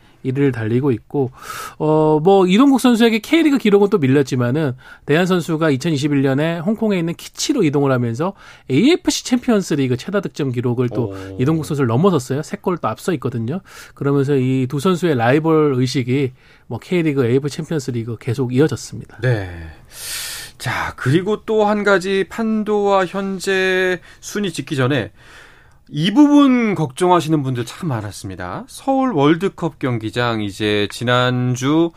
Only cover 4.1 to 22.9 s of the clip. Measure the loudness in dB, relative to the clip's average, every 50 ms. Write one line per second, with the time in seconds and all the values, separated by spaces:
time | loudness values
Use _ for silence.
4.1 | 4 2 2 0 0 -2 -2 0 0 0 -2 -2 -4 -6 -12 -20 -20 -12 _ 0
5.1 | 0 2 2 2 0 0 0 -2 -2 0 0 0 0 0 0 -2 -2 0 0 0
6.1 | 0 2 2 2 0 0 0 -2 -2 -2 -4 -4 -2 -2 -2 -2 0 -2 -2 -4
7.1 | -6 -8 -12 -16 -10 -6 -4 -2 0 0 0 2 2 2 2 2 2 0 0 -2
8.1 | -2 -2 -4 -4 -6 -8 -16 -20 -20 -18 _ -2 0 2 4 4 2 2 0 -2
9.1 | -2 -2 -2 -2 -2 -2 0 0 0 0 0 0 -2 -2 0 0 -2 -2 -4 -4
10.1 | -4 -4 -4 -4 -4 -4 -4 -4 -2 -2 -2 -2 -2 0 -2 -2 -2 -4 -4 -4
11.1 | -6 -10 -12 -10 -6 -2 0 0 0 0 -2 -4 -2 0 0 2 2 2 4 4
12.1 | 2 2 0 -4 -6 -6 -6 -8 -10 -6 -4 -4 -4 -2 -4 -4 -6 -4 -4 -4
13.1 | -4 -4 -4 -6 -4 -4 -4 -6 -6 -8 -10 -14 -18 -20 -20 -20 -12 -6 -2 0
14.1 | 0 2 2 2 2 0 2 0 0 0 -2 -2 -4 -2 0 0 0 0 0 0
15.1 | 0 2 2 4 2 2 2 2 2 4 4 2 2 0 0 0 0 -2 -2 -2
16.1 | 0 -2 -2 -4 -6 -10 _ -20 -20 _ _ -10 -10 -10 -6 -2 -2 0 0 0
17.1 | 2 2 2 2 2 0 0 -2 -6 -8 -6 -6 -6 -6 -4 -4 -6 -6 -6 -6
18.1 | -10 -8 -6 -4 -4 -2 -2 0 2 2 2 2 0 -4 -8 -12 -14 -16 -16 -16
19.1 | -12 -6 -2 -2 -2 -2 -4 -6 -12 -14 -14 -16 -18 -20 -20 -20 -18 -16 -12 -12
20.1 | -10 -10 -10 -10 -12 -12 -14 -16 -16 -10 -8 -6 -6 -6 -6 -8 -8 -6 -2 0
21.1 | 2 2 2 0 -4 -4 -4 -2 0 2 2 2 0 0 2 2 2 2 2 0
22.1 | -2 -2 -2 -2 -4 -4 -4 -2 -2 -2 -2 -2 -2 0 2 2